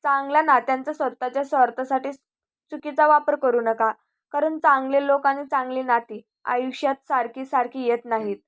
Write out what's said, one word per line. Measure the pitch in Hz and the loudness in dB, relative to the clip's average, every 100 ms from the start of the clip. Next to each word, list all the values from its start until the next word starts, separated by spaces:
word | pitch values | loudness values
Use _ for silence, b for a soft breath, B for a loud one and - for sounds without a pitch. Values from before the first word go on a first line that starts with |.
चांगल्या | 294 277 277 294 | 0 -2 2 0
नात्यांचा | 311 262 240 262 262 | 4 2 2 -4 -4
स्वतःच्या | 302 269 262 254 262 | -4 -6 -4 -6 -4
स्वार्थासाठी | 277 285 240 233 262 262 269 277 _ _ _ _ _ | -2 2 2 0 -4 -4 -4 -12 _ _ _ _ _
चुकीचा | 226 294 294 302 | -12 -6 2 4
वापर | 294 294 294 | 4 2 0
करू | 262 240 | 2 2
नका, | 226 226 220 - _ _ _ | 0 0 -2 -2 _ _ _
कारण | 294 311 311 | -2 -2 2
चांगले | 320 269 262 277 285 | 2 2 2 0 2
लोक | 277 277 | 2 2
आणि | 277 285 | -2 -4
चांगली | 277 254 262 | -4 -4 -6
नाती | 262 233 233 220 _ _ - | 0 0 0 -16 _ _ -4
आयुष्यात | 247 262 254 277 269 _ | -2 -2 -2 -2 -2 _
सारखी | 269 240 262 269 | -4 -2 -8 -4
सारखी | 262 247 269 | -2 -2 -4
येत | 240 233 240 | -2 -2 -2
नाहीत. | 226 214 202 | -4 -4 -8